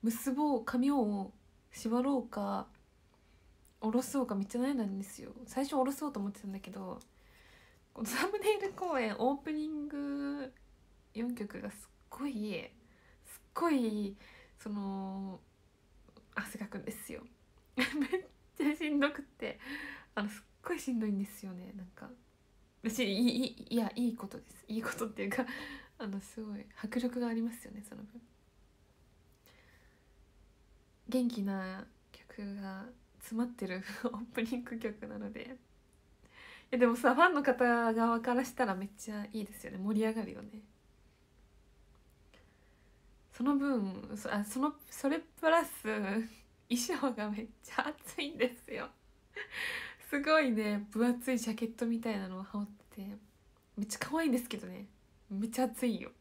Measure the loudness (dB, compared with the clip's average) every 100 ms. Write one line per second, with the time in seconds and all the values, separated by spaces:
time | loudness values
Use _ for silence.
0 | 0 0 -2 2 4 4 2 2 4 4
1 | 4 2 -2 -8 -20 -20 _ -6 2 4
2 | 4 2 0 -4 -2 -2 -4 -14 _ _
3 | _ _ _ -20 -20 -20 -20 _ 0 2
4 | 2 0 0 0 -2 0 0 2 0 -2
5 | -8 -10 -14 -14 -8 -2 0 2 2 2
6 | -4 -2 -4 -6 -8 -10 -10 -10 -10 -10
7 | -16 _ -20 -20 -20 -20 -20 -20 _ -8
8 | -4 0 0 2 2 2 0 -2 0 2
9 | 0 2 2 2 -2 -4 -2 -4 -4 -4
10 | -4 -4 -4 -6 -8 -12 -20 -20 -20 _
11 | _ -6 -4 -4 -6 -8 -10 -10 -18 _
12 | _ -6 -4 -2 -4 -4 -8 -16 -20 -20
13 | -20 -20 -20 -20 _ 0 4 4 4 2
14 | -2 -4 -18 -20 -20 -12 -6 -4 -2 -4
15 | -4 -6 -8 -10 -16 _ _ _ _ -20
16 | -20 -20 -10 -8 -8 -8 -8 -8 -8 -10
17 | -10 -12 -14 -20 _ -20 _ -2 0 2
18 | 0 0 -4 _ _ 0 0 2 0 4
19 | 4 2 -12 _ -8 -8 -10 -10 -10 -14
20 | -8 -4 -4 -4 -18 _ -6 -4 0 0
21 | 0 0 -2 -6 -12 -12 -12 -14 -14 -16
22 | -18 -18 -20 _ _ _ _ _ -4 2
23 | 2 4 4 4 -2 -4 -2 0 0 0
24 | 0 0 -8 -12 -16 -20 -6 -4 -4 -4
25 | -4 -4 -2 0 -2 -4 -10 -12 -16 _
26 | -6 -6 -8 -12 -10 -10 -12 -10 -4 0
27 | 0 0 0 0 -2 -4 -14 -14 -14 -14
28 | -16 -18 -20 _ _ _ -20 _ _ _
29 | -20 _ _ _ -20 -20 -20 -20 -20 _
30 | _ -20 -20 _ -20 _ _ -20 _ _
31 | -2 2 2 0 -2 -2 -4 -8 -14 _
32 | _ -20 -20 -12 -10 -8 -10 -10 -12 -18
33 | _ -20 -8 -2 -2 -2 -4 -4 -6 -4
34 | -4 -4 -6 -4 -2 -2 -4 -4 -6 -6
35 | -10 -8 -8 -8 -10 -14 _ _ _ _
36 | _ _ -20 -20 -20 -20 -2 6 6 8
37 | 6 8 8 8 4 6 6 6 4 4
38 | 4 4 2 2 0 0 0 0 -4 -10
39 | -10 -8 -6 -6 -6 -8 -12 -4 0 4
40 | 4 2 -4 -8 -12 -16 -18 -20 _ _
41 | -20 _ _ _ -20 -20 -20 _ -20 -20
42 | -20 -20 -20 -20 -20 _ -20 _ -20 -20
43 | -20 -20 _ -2 4 6 6 4 2 -2
44 | -8 -6 -2 0 0 2 0 0 -14 -2
45 | 0 0 -4 0 6 6 4 -4 -4 0
46 | 0 0 -2 -8 -20 _ _ 0 2 2
47 | 2 0 -2 -4 -6 -12 -4 0 0 -4
48 | -10 -6 -6 2 0 0 -10 -8 -8 -10
49 | _ -20 _ -12 -10 -6 -6 -6 -8 -14
50 | -2 0 6 8 8 4 4 0 -2 4
51 | 4 4 2 2 2 -2 -2 0 0 0
52 | 0 -2 -4 -6 -6 -4 -6 -8 -18 -12
53 | -12 -12 -18 _ _ _ _ -6 -6 -4
54 | 0 2 4 4 2 -8 -8 -12 -14 -18
55 | _ _ _ -4 -2 2 0 2 0 0
56 | -4 -12